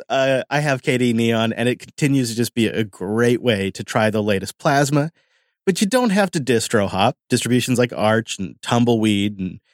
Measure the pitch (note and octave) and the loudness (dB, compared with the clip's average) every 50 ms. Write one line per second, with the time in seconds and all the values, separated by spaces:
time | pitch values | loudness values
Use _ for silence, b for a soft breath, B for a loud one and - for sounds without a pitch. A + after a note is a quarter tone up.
0 | - - A#2+ C3+ C3+ C3+ C3+ B2+ - - - D3 D3 D3+ C3+ B2+ - - C3 B2 | -6 -4 0 0 2 2 2 0 -2 -2 -2 -2 0 0 -2 -2 0 0 0 2
1 | B2+ B2 A#2 A2+ A#2 A#2 A2+ A2+ A2+ A2+ A2 - A#2 B2 B2 - - - - - | 2 2 2 2 2 2 2 2 0 0 -2 -2 -2 -2 -2 -4 -8 -16 -8 -2
2 | D#3+ C#3+ C#3 C#3 B2+ A2+ A2 A2+ A#2+ A2 - A#2+ A2 G#2 - F#2+ A2+ G2+ - - | 0 0 2 0 0 -2 -2 -2 -4 -2 -2 -2 -2 0 0 -2 -4 -6 -8 -10
3 | F#2 F#2 G#2+ A2+ A#2+ A#2+ B2 A2+ - B2 A2 G2 G2 G2 F#2+ - G#2 - - B2 | -8 -4 -2 0 0 0 0 -2 0 0 0 0 -2 -4 -6 -8 -8 -4 -2 0
4 | A2 A2 G#2 A2 G#2 G#2 G2+ F#2+ F#2+ G#2 - - - D#3+ C#3+ C#3 C#3+ C3+ D3 D3 | 0 0 0 0 0 0 0 -2 -2 -6 -8 -4 0 0 2 2 2 2 2 0
5 | C#3+ D#3+ - _ _ _ _ _ _ _ _ _ - - F#3 - A3 G3 - B3+ | 0 -2 -6 _ _ _ _ _ _ _ _ _ -4 -2 -2 0 0 0 2 2
6 | B3+ A#3 F#3 G3+ G3+ F#3+ - E3 C3 A#2 B2 A2+ G#2+ - - A2 G2+ F#2+ F#2 F#2 | 2 2 2 2 2 2 0 -2 0 2 0 0 0 0 0 0 0 0 0 2
7 | G2 B2 - _ _ - - A#2+ - A#2 B2 B2 A#2 - B2+ A2+ B2 A#2 - - | 2 0 0 _ _ -2 -2 -2 0 2 0 0 2 2 2 2 0 0 0 0
8 | G2 G#2+ A2 A2+ A2 - - - G2 E2 - _ - - B2 A#2+ A#2+ A#2 A#2+ A2+ | 0 2 2 2 0 -4 -8 -8 -8 -10 -10 _ -4 0 2 2 4 4 2 2
9 | G#2+ A2 G#2 G2 G2+ G#2+ G#2 G2 F#2 F#2 E2+ - _ _ | 2 2 2 0 0 -2 -4 -6 -8 -8 -8 -12 _ _